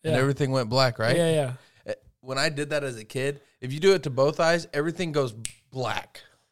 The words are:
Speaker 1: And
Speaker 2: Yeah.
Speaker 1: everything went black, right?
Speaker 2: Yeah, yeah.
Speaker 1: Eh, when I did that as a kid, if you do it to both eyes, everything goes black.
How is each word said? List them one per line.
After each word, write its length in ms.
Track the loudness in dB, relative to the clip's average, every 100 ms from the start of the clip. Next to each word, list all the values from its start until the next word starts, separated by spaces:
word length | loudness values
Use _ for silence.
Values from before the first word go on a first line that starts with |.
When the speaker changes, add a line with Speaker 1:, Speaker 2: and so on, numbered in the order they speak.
Speaker 1:
And 120 | 0
Speaker 2:
Yeah. 40 | 2
Speaker 1:
everything 320 | 2 2 0
went 200 | 0 0
black, 280 | 2 2 2
right? 160 | 2
Speaker 2:
Yeah, 160 | 4 4
yeah. 220 | 2 0 -6 _ _ -12
Speaker 1:
Eh, 80 | -12 _ _
when 160 | -8 -2
I 100 | -2
did 220 | -2 -4
that 120 | -4
as 140 | -4 -8
a 80 |
kid, 360 | -10 -4 -4 -6 _ _
if 100 | -10
you 60 | 0
do 120 | 4
it 100 | 4
to 60 | 2
both 300 | 2 2 4
eyes, 260 | 2 2 0
everything 400 | -4 -2 -4 -2
goes 220 | 0 -2 -4 -12 -14 _
black. 520 | -6 -4 -4 -6 -20 -20 _ _